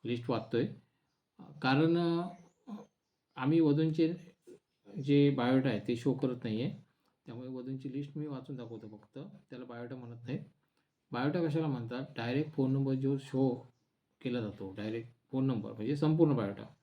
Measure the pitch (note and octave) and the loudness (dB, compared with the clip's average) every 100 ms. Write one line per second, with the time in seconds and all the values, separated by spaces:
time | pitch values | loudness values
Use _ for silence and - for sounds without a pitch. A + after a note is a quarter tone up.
0 | A#2 A#2+ - A#2 - A#2 F3 - _ _ | -4 -4 -2 -4 0 0 0 -4 _ _
1 | _ _ _ _ - D3 C#3 C3+ D#3+ E3+ | _ _ _ _ -20 -4 2 4 6 4
2 | E3+ E3+ F3+ - - _ - G#3 - _ | 2 0 -2 -10 -20 _ -16 -16 -16 _
3 | _ _ _ - C3 E3 D#3 D3 D#3+ D#3 | _ _ _ -4 2 4 6 4 2 2
4 | D#3+ F3+ - _ - - _ _ - F3+ | 0 0 -12 _ -20 -20 _ _ -14 -8
5 | C3+ C#3+ C#3+ C3+ B2 C3 C3 G#2+ - A#2+ | 4 6 6 4 4 4 4 0 0 0
6 | C#3+ B2 C3 B2 A#2 G#2+ C#3+ - - _ | 0 0 0 -2 -2 -2 -2 -6 -16 _
7 | _ _ - A#2 B2+ B2+ B2 C3 C3+ C3+ | _ _ -14 -12 -10 -10 -8 -8 -8 -8
8 | C#3+ D3+ D3+ C3 C3 B2+ A#2 A2+ G#2+ G#2+ | -8 -8 -8 -8 -10 -10 -10 -12 -14 -18
9 | - C3 F#3+ - _ B2+ B2+ A#2 A#2+ C3 | -18 -16 -16 -18 _ -16 -12 -12 -10 -12
10 | A#2+ A#2+ A#2+ C#3 - _ _ _ _ _ | -12 -12 -6 -6 -8 _ _ _ _ _
11 | _ B2 C#3 F3 E3 D3+ D#3+ B2+ A#2 B2 | _ 0 0 2 2 2 0 -2 -4 -8
12 | C#3 - A#2 C3+ D#3 - C3 C3+ C3+ C3 | -8 -6 -2 0 0 0 2 2 2 0
13 | C3+ C#3 - C3 C3+ B2 - _ _ _ | 0 0 -2 2 2 2 -8 _ _ _
14 | _ _ C3 A#2+ G#2+ G2 F#2+ F#2+ G#2+ A#2 | _ _ -4 -2 -4 -6 -10 -6 -6 -6
15 | A#2 _ _ C3+ C3+ A#2 G#2+ G#2+ A2 D3 | -8 _ _ 0 0 0 -4 -4 -2 2
16 | D3+ D#3 D#3+ B2 G2+ G2+ A2 - | 4 6 6 4 0 -4 -14 -20